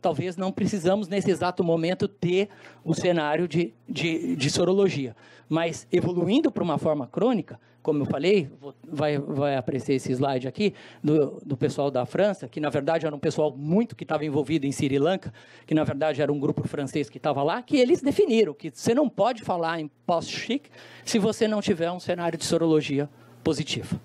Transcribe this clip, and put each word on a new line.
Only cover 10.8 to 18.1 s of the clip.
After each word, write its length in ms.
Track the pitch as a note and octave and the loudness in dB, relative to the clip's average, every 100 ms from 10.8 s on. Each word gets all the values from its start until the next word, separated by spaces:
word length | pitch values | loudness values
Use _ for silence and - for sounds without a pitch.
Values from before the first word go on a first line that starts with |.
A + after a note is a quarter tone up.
| - - | -20 -6
do, 400 | D3 D#3 C#3+ - - | 2 2 2 -2 -8
do 100 | C3+ | -2
pessoal 320 | D3+ - C#3 | -2 0 -2
da 160 | B2+ | 0
França, 440 | B2 - G3+ F#3+ - | -2 0 0 0 -8
que, 100 | - | -4
na 120 | D3+ | -2
verdade, 360 | C#3+ C#3+ E3 D#3 | -2 0 0 -2
era 80 | |
um 40 | D3 | -2
pessoal 360 | D#3+ D3+ D3+ C3 | -2 0 -2 -2
muito 380 | D3 F3+ A#3 | 0 0 0
que 100 | - | -6
tava 200 | F3+ D#3 | -4 -4
envolvido 420 | D3+ C#3 C3+ D#3 C#3 | 0 -2 0 0 -2
em 60 | |
Sri 260 | C3 C#3+ C#3 | -2 0 2
Lanka, 340 | D3 F#3 - - - - | 2 0 -6 -16 -20 -20
que, 80 | - | -2
na 120 | D#3 | 0
verdade, 360 | D3 C#3+ D#3 C#3 | 0 0 -2 0
era 120 | D3 | -2
um 80 | D3 | 0
grupo 260 | C#3+ - B2 | -2 -2 -4
francês 420 | - E3+ D#3 C#3+ | -6 -4 -4 -6
que 120 | - | -4
tava 240 | D#3 C#3 | -2 0
lá, 180 | C#3+ G#3+ | 0 -2
que 140 | A#3+ - | 0 2
eles 260 | B3+ F4+ | 4 4
definiram 500 | - | 2